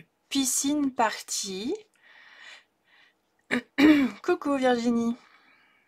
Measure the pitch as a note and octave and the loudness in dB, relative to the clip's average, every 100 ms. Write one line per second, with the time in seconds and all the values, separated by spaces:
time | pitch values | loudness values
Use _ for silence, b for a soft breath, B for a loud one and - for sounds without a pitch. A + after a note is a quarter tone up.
0 | - _ - C#4 C4 - C#4 D4+ C#4 B3+ | -20 _ -6 -2 -2 -2 0 0 0 0
1 | A3 - - - G3+ F#3+ B3 G#4+ - _ | -2 -2 -8 -8 -8 -8 -6 -8 -12 _
2 | B B B B B B B _ _ b | B B B B B B B _ _ b
3 | b b _ _ - B3 - - D4+ D4 | b b _ _ -6 -6 -4 4 6 6
4 | B3 - - F4 C#4+ C#4 B3+ A#3+ A#3+ A#3 | 2 -4 -4 -2 -2 0 2 2 0 0
5 | A#3 A#3+ b b b b b b | -2 -6 b b b b b b